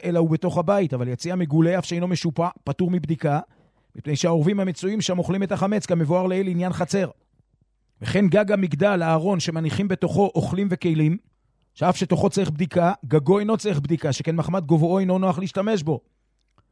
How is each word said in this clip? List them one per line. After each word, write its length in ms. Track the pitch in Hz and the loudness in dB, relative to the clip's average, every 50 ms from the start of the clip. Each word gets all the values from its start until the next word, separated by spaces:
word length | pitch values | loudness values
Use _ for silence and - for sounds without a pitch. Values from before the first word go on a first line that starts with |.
| - | -2
אלא 160 | 180 175 170 | -2 0 2
הוא 100 | 165 165 | 2 2
בתוך 280 | 160 156 - 180 160 175 | 2 0 0 -2 -2 0
הבית, 360 | 175 160 202 202 196 147 - | 0 2 2 2 0 0 -2
אבל 140 | 123 123 123 | -4 -4 -4
יציע 280 | 123 120 - 170 180 | -6 -6 -6 -6 -4
מגולה, 440 | 185 180 151 143 160 160 165 175 185 | -2 -2 2 4 4 4 4 2 0
אף 60 | 170 | -2
שאינו 220 | - 175 170 175 180 | -4 -4 -4 -2 -2
משופע, 420 | 180 156 - 170 143 - 165 175 - - _ | -2 -2 -2 -4 -2 -2 -2 -4 -4 -6 _
פטור 280 | - 139 - 185 175 | -8 -4 -2 -2 0
מבדיקה, 480 | 180 175 147 147 165 139 - 151 143 151 180 - _ _ _ _ _ _ _ _ _ | 0 -2 -2 -2 -4 -2 0 0 0 -2 -2 -6 _ _ _ _ _ _ _ _ _
מפני 200 | - - 143 151 | -12 -6 -4 -2
שהעורבים 440 | 135 - 175 165 165 147 170 208 202 | 0 2 2 2 2 2 2 2 0
המצויים 420 | 196 185 175 - - 190 208 220 | -2 -2 -4 -4 -4 -4 -2 -2
שם 180 | 185 - 185 180 | -2 -2 -2 -2
אוכלים 240 | 175 - 175 196 196 | 0 -2 -2 -2 -2
את 80 | 180 | -2
החמץ, 340 | 202 147 185 196 208 214 - | -2 -2 0 0 0 -2 -2
כמבואר 420 | - 180 165 165 139 170 180 185 185 | 0 0 0 2 2 2 2 0 0
לעיל, 200 | 185 185 196 190 | 0 0 -2 -2
עניין 260 | 180 170 175 185 170 | -2 -2 -2 -2 -2
חצר. 360 | - 175 - - - 185 131 - - _ _ _ _ _ _ _ _ _ _ _ _ _ _ _ _ | -2 -2 -2 0 -2 -2 -2 -6 -12 _ _ _ _ _ _ _ _ _ _ _ _ _ _ _ _
וכן 260 | 107 117 - 180 208 185 | -8 -2 2 2 4 4
גג 240 | 151 208 208 196 | 4 4 4 2
המגדל, 500 | 208 196 190 170 143 143 180 202 202 180 | 0 0 0 -2 0 0 2 2 2 0
הארון, 380 | 170 165 165 160 156 190 202 175 | 0 0 0 0 2 0 0 -2
שמניחים 480 | - - 160 165 165 156 - - 196 202 | -2 -4 -4 -2 -2 -2 -2 -2 -2 -2
בתוכו 440 | 185 - - 170 151 170 202 190 - | -2 -2 -2 0 2 2 2 2 2
אוכלים 320 | - - - - 185 202 202 | 0 -2 0 -2 -2 -2 -2
וכלים, 460 | 180 175 - 180 160 156 156 156 165 208 - _ _ _ _ _ _ _ _ _ _ | -2 -2 -2 0 2 2 2 2 0 -2 -6 _ _ _ _ _ _ _ _ _ _
שאף 240 | - 143 175 180 - | -2 0 0 0 0
שתוכו 320 | 190 165 185 180 190 202 | 0 0 0 2 2 0
צריך 200 | - 196 196 165 | 0 0 -2 -2
בדיקה, 440 | 156 147 185 160 - 175 170 170 190 - - | -2 -2 -4 0 2 2 2 2 0 -2 -2
גגו 340 | 131 131 156 143 131 190 202 | 0 0 2 4 4 2 2
אינו 180 | 208 208 220 208 | 2 0 0 0
צריך 220 | - 214 185 143 | 0 -2 -2 -2
בדיקה, 340 | 143 139 165 156 - 156 127 | 0 0 -2 -2 0 -2 -4
שכן 220 | - 147 - 160 | -2 -2 -2 -2
מחמת 300 | 165 - - 175 190 170 | -2 -2 -2 -2 -4 0
גובהו 340 | 139 170 156 156 170 180 196 | 2 2 4 4 4 2 2
אינו 200 | 196 185 180 185 | 2 2 2 2
נוח 200 | 190 190 175 - | 2 0 0 -2
להשתמש 440 | 190 185 - 196 190 214 220 202 147 | -4 -4 -4 -2 -2 0 -2 -2 -2
בו. 180 | 151 151 113 - _ _ _ _ _ _ _ _ _ _ _ _ _ | -2 -4 -4 -6 _ _ _ _ _ _ _ _ _ _ _ _ _